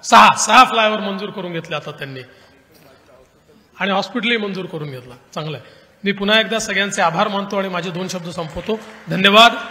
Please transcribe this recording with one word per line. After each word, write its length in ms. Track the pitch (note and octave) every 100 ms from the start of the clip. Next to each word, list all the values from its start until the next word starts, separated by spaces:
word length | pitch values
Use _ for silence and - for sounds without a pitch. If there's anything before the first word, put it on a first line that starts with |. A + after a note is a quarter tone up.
सहा, 300 | - A3+ G#3+
सहा 300 | - - A3
flyover 360 | B3+ A3+ G#3+ G#3+
मंजूर 300 | G3 G3 G3+
करून 220 | G#3 F3+
घेतले 240 | E3 E3 D#3
आता 140 | D3+
त्यांनी 300 | D3 C#3 C3 B2 - _ _ _ _ - _ _ - _ _ _ _ _ -
आणि 100 | F#3+
हॉस्पिटलही 460 | G3 G3 B3 A3 A#3
मंजूर 300 | G#3 F#3+ F3
करून 240 | E3 D3
घेतला. 240 | B2+ B2 B2 _
चांगलं 220 | - D#3 C#3
आहे. 100 | - - _ _
मी 80 | G3
पुन्हा 280 | G3 G3+ A3
एकदा 180 | G#3+ A3+
सगळ्यांचे 440 | G#3+ F#3+ G3+ G#3
आभार 260 | F3 D#3+ G#3
मानतो 300 | G3 G3 G3+
आणि 100 | F#3+
माझे 220 | F3+ F3
दोन 180 | E3+ F#3
शब्द 200 | F#3 E3+
संपवतो. 520 | F3 D#3+ F3 E3+ G#3+ - - -
धन्यवाद. 440 | E3 G3 G#3 A#3 - -